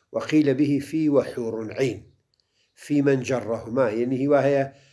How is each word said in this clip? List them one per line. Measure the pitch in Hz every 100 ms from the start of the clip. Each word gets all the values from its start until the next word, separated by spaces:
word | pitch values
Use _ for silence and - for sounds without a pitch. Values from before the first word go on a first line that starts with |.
| _
وقيل | 113 - 156 143
به | 131 143 139
في | - 160 151
وحور | 139 - 127 113 110 107
عين. | 98 131 98 - _ _ _ _ _ _
في | _ - 147
من | 135 135
جرهما، | 120 123 104 113 110 127 120
يعني | 110 123 131
هي | 139
وهي | 143 135 139 135 - _